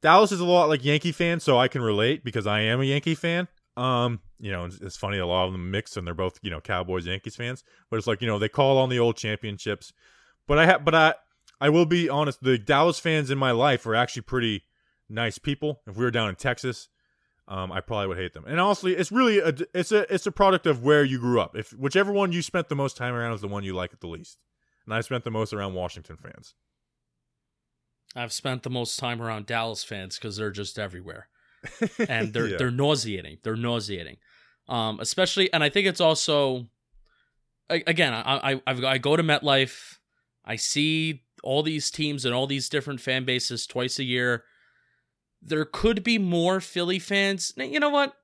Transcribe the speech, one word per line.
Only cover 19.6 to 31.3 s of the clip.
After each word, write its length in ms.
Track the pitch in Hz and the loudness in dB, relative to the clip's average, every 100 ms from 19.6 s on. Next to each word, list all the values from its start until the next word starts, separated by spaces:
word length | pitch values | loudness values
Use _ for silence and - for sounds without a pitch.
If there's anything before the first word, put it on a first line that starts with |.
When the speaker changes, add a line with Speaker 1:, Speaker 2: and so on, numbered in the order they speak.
| 170 | -4
Speaker 1:
it's 160 | 180 175 | -4 2
a, 220 | 214 202 | 2 2
it's 140 | 190 - | -2 -2
a 20 | |
product 340 | - 196 190 - | 4 4 4 2
of 160 | 135 | 0
where 180 | 120 147 | 6 6
you 160 | 139 131 | 6 2
grew 220 | 120 120 | 2 2
up. 160 | 85 - | 2 -4
If 160 | 107 | -12
whichever 400 | 107 135 180 202 | -6 0 2 2
one 180 | 202 196 | 2 0
you 120 | 175 | 0
spent 260 | 160 180 165 | -2 -4 -2
the 80 | 139 | -2
most 200 | 139 - | -2 -4
time 160 | 123 | -6
around 180 | 120 117 | -4 -4
is 80 | 110 | -4
the 80 | 101 | -6
one 160 | 101 | -6
you 100 | 98 | -6
like 180 | 92 90 | -6 -6
at 60 | - | -8
the 60 | 87 | -12
least. 320 | 82 85 - _ _ _ _ | -12 -14 -20 _ _ _ _
And 100 | - | -8
I 60 | 110 | -6
spent 220 | 117 127 | -4 -6
the 60 | 120 | -4
most 220 | 110 110 | -4 -2
around 220 | 107 98 | -4 -6
Washington 420 | 92 90 - 82 82 | -6 -8 -10 -20 -20
fans. 380 | - - - _ _ _ _ _ _ _ _ _ _ _ _ _ _ _ _ 131 | -20 -20 -20 _ _ _ _ _ _ _ _ _ _ _ _ _ _ _ _ -10
Speaker 2:
I've 160 | 120 | -8
spent 300 | - 143 127 | -6 -6 -6
the 80 | 123 | -6
most 280 | 123 117 - | -6 -4 -6
time 220 | 123 120 | -6 -6
around 260 | 117 110 104 | -6 -8 -4
Dallas 380 | 117 113 107 | -4 -4 -8
fans 340 | - 104 92 - | -10 -10 -10 -10
'cause 180 | 113 104 | -10 -6
they're 140 | 107 | -6
just 280 | 98 101 - | -6 -10 -8
everywhere. 500 | 101 90 90 - - | -10 -10 -16 -16 -18